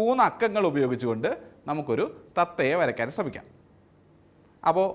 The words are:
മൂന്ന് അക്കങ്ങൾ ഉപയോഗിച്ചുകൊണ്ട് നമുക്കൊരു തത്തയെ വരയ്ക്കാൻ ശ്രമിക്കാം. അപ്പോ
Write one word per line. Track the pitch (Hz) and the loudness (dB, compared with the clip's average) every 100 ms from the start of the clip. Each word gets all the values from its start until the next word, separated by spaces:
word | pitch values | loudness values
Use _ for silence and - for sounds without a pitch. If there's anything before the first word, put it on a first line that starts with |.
മൂന്ന് | 226 254 196 | 2 4 2
അക്കങ്ങൾ | - 226 208 175 | 2 0 2 2
ഉപയോഗിച്ചുകൊണ്ട് | 143 127 123 120 110 170 320 - - 143 | 2 0 0 -2 -2 -2 -4 -10 -14 -6
നമുക്കൊരു | 151 - 113 247 - - - | -6 -2 -2 -2 -6 -6 -2
തത്തയെ | - - 135 175 | -2 0 0 2
വരയ്ക്കാൻ | 139 117 117 185 | 0 0 -4 -4
ശ്രമിക്കാം. | 156 - - - _ _ _ _ _ _ _ _ _ _ 156 | -6 -8 -16 -20 _ _ _ _ _ _ _ _ _ _ 0
അപ്പോ | 170 190 | 2 0